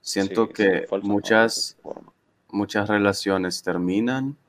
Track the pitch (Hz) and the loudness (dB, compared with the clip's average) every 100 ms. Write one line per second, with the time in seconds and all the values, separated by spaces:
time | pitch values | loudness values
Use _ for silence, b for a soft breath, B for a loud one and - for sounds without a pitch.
0 | - 101 98 98 110 - 101 87 - 98 | -4 -2 0 0 -2 2 2 2 -2 -4
1 | 101 101 - 110 113 - - _ - - | 0 -2 4 4 4 0 -8 _ -16 -16
2 | - _ _ _ _ 101 101 107 101 104 | -18 _ _ _ _ -4 -2 -2 0 2
3 | 101 98 98 95 90 - - 87 90 95 | 2 2 -2 0 -2 -4 -4 -2 0 0
4 | 120 131 135 143 | -2 -4 -6 -10